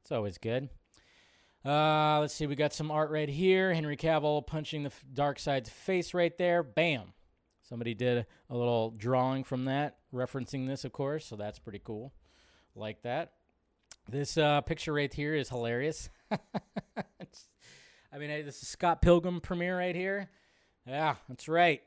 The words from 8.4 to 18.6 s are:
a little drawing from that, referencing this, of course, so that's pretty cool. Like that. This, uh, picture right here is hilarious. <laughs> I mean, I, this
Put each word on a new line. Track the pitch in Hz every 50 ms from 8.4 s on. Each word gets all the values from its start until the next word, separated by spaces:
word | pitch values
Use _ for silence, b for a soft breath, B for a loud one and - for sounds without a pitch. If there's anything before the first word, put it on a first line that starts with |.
| b _
a | 123
little | 120 120 120 120 113 113 113
drawing | 113 107 104 123 131 127 127 131 135 135 127
from | - 135 127 127
that, | 135 131 143 147 143 - _ _ _ -
referencing | 123 127 120 - 135 123 - - 135 131
this, | 131 139 135 -
of | 117
course, | - - 135 139 147 - -
so | - 113
that's | 104 104 104 104 -
pretty | - 117 101 101 -
cool. | - 110 107 117 139 _ - b b b b b b b b b b b
Like | 107 107 107 107 _ -
that. | 120 123 151 170 - _ _ _ _ _ _ _ _ _ _ _ _ - _ _
This, | - 117 139 143 - -
uh, | 165 151 147 147 147
picture | 147 - 165 147 - 165 147
right | 147 143 139
here | - 156 147 147 156
is | 151 127 -
hilarious. | 131 120 117 117 117 123 135 160 156 - - - - _
<laughs> | _ _
I | - - _ _ - 202 _ _ _ 208 - _ _ 233 185 _ _ _ - - - - - _ _ B B B B B B B B B B B - 143
mean, | 147 147
I, | 151 151 151
this | 143 139 -